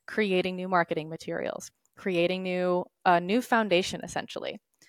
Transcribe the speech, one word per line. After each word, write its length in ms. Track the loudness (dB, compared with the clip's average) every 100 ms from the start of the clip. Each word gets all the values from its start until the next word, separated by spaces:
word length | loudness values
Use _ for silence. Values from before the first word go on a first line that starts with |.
| -8
creating 500 | -2 2 2 0 -4
new 120 | 0
marketing 400 | 0 2 -2 -6
materials, 600 | -10 -8 -6 -6 -8 -12 _ _ -8
creating 460 | -2 2 2 0
new, 420 | -2 -2 0 0 -2 _ 4
a 120 | 4
new 220 | 4 0
foundation, 600 | 2 0 4 2 2 -6
essentially. 560 | -6 -8 -8 -8 -8 -10 _ _